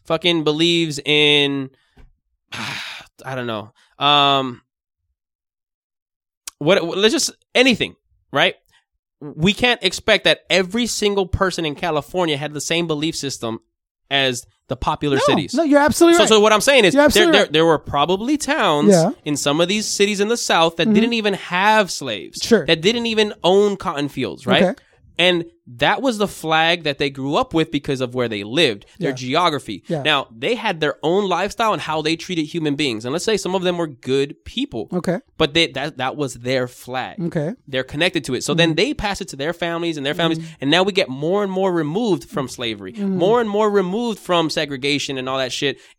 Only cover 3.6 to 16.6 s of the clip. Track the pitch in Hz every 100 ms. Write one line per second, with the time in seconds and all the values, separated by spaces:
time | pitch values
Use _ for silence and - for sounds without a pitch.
3.6 | 104 _ _ - 139 147 143 139 131 120
4.6 | _ _ _ _ _ _ _ _ _ _
5.6 | _ _ _ _ _ _ _ _ - -
6.6 | 147 196 165 190 214 294 - - _ -
7.6 | 262 208 101 - _ _ _ 139 175 -
8.6 | _ _ _ _ _ _ 147 147 180 196
9.6 | 247 240 185 - - 196 170 151 - 180
10.6 | 180 226 226 - 208 196 185 - 185 170
11.6 | 156 139 175 151 - 185 170 139 151 147
12.6 | - 170 170 147 160 - 139 - 117 113
13.6 | _ _ _ _ - 139 135 120 - _
14.6 | - 127 170 151 147 - 571 - 90 254
15.6 | 311 285 294 - 339 339 294 214 214 214